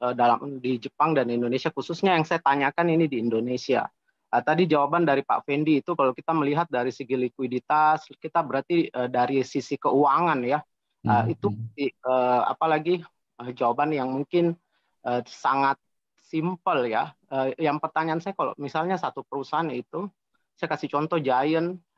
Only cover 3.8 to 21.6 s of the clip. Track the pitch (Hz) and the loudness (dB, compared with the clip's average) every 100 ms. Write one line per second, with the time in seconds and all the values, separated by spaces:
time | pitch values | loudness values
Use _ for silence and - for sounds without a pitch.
3.8 | - - _ _ _ 120 123 156 180 151 | 0 -8 _ _ _ 0 2 2 4 4
4.8 | 143 165 165 139 139 - - 143 151 147 | 4 2 2 2 0 -2 -2 -2 2 2
5.8 | - 170 135 127 - 160 143 147 170 127 | 2 0 0 0 -2 0 2 0 0 -2
6.8 | 123 123 123 131 123 - 127 123 - 151 | -2 -4 -4 -2 -2 -4 -4 -4 0 2
7.8 | 156 156 - - 160 139 143 135 - 170 | 4 2 -2 -14 -4 -2 -2 -2 0 0
8.8 | 156 123 123 123 123 135 127 143 - 139 | 0 -2 -2 0 2 0 -2 -4 -4 -4
9.8 | 143 135 143 135 170 139 120 147 - _ | 0 2 4 4 2 0 0 -2 -4 _
10.8 | _ _ - 120 117 - - 107 113 - | _ _ 0 2 2 -2 -4 -4 -8 -6
11.8 | 139 - 127 127 123 123 - - 160 156 | -6 -4 -2 0 2 2 2 0 0 0
12.8 | 156 180 170 _ _ - 123 123 123 120 | 0 -2 -4 _ _ -14 -12 -2 0 0
13.8 | 151 151 131 131 143 175 170 170 _ _ | 0 0 -2 -4 -2 0 0 0 _ _
14.8 | _ _ 123 123 117 - 135 135 139 135 | _ _ -4 -4 -4 -4 0 2 2 0
15.8 | _ _ _ _ _ 160 165 180 - 156 | _ _ _ _ _ -4 -4 -4 -2 0
16.8 | 123 110 147 - _ 135 131 - 156 151 | 0 -2 -4 -8 _ -4 -2 -2 -2 -2
17.8 | 151 156 160 160 180 190 139 - 143 160 | -4 -4 -2 -4 -4 -4 -6 -6 -6 -4
18.8 | 170 190 143 139 - 139 135 151 160 123 | -2 -2 -4 -8 -10 -10 -4 -4 -4 -6
19.8 | - 156 202 - _ _ _ _ 160 151 | -8 -10 -10 -12 _ _ _ _ -6 -4
20.8 | 147 143 156 170 135 127 147 160 | -2 -2 -2 -2 0 2 2 0